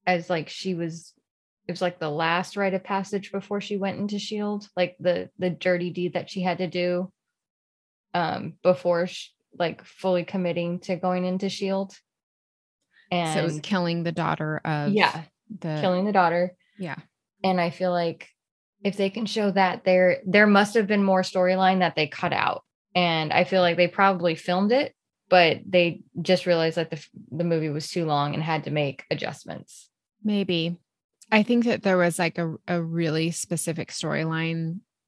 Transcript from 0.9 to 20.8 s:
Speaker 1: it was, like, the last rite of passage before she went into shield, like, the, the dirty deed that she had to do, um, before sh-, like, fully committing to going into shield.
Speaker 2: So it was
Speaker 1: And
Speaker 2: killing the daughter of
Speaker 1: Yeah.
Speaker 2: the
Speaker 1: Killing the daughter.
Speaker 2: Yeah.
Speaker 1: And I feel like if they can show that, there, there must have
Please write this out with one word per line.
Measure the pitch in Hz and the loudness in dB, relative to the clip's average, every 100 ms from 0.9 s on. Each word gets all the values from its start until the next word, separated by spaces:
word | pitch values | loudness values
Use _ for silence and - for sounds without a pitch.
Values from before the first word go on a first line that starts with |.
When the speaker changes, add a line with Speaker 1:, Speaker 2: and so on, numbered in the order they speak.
| 165 - _ _ _ _ _ - | -8 -16 _ _ _ _ _ -10
Speaker 1:
it | |
was, | 170 | -4
like, | 180 175 | -4 -2
the | 156 | -4
last | 151 160 175 185 202 | -2 0 0 -2 -2
rite | 196 | -2
of | 185 | -2
passage | - 196 190 202 196 | -2 -4 -4 -6 -6
before | 196 - 202 | -10 -6 -6
she | - 202 | -4 -4
went | 196 - | -4 -4
into | 208 208 | -6 -6
shield, | - 214 208 208 - 185 | -6 -6 -4 -6 -6 -4
like, | 180 - | -4 -2
the, | 175 175 180 - | -2 0 -4 -4
the | 180 | -4
dirty | 151 185 175 175 | -2 0 0 -2
deed | 175 175 | -4 -4
that | 180 - | -4 -6
she | 196 | -4
had | 180 175 | -4 -2
to | 180 | -4
do, | 180 180 180 185 _ _ _ _ _ _ _ _ _ _ | -2 -2 -2 -4 _ _ _ _ _ _ _ _ _ _
um, | 175 160 - 160 - | -4 -2 -4 -8 -2
before | 269 277 175 170 180 | 2 2 2 0 -2
sh-, | - - _ _ - | -6 -16 _ _ -4
like, | 165 - | -4 -4
fully | - - 190 180 | -14 -6 0 0
committing | 170 196 175 170 170 175 | 0 -2 -2 -2 -2 -4
to | - 175 | -6 -4
going | 185 180 | -2 0
into | 180 185 196 | -2 -2 -4
shield. | - 196 190 190 - _ _ _ _ _ _ _ _ _ _ - | -4 -4 -2 -4 -12 _ _ _ _ _ _ _ _ _ _ -6
Speaker 2:
So | 180 | -2
it | 165 175 | 0 0
was | 165 151 | -2 -4
Speaker 1:
And | |
Speaker 2:
killing | - 190 170 170 | -2 -2 0 -2
the | 165 | -2
daughter | 165 160 156 156 156 | -2 -2 -2 -2 -4
of | - 151 147 | -4 -2 0
Speaker 1:
Yeah. | 202 160 165 156 _ - 190 | 4 2 2 -10 _ -18 -10
Speaker 2:
the | 165 151 | -6 -2
Speaker 1:
Killing | 185 180 | 0 0
the | 202 | 2
daughter. | 196 170 170 180 - _ - | 4 4 2 -2 -4 _ -12
Speaker 2:
Yeah. | 175 - - _ _ _ | -10 -10 -14 _ _ _
Speaker 1:
And | 190 180 | 0 0
I | 170 | 0
feel | - 180 | -2 -2
like | 175 170 - - _ _ _ _ _ | 0 -2 -4 -14 _ _ _ _ _
if | 202 202 | -4 -2
they | 196 | -2
can | 220 214 | -2 -4
show | 226 202 | -2 0
that, | 190 185 - | 2 2 2
there, | 185 185 180 - 185 | 2 4 6 2 2
there | 202 208 | 6 8
must | 202 202 | 6 4
have | 233 | 2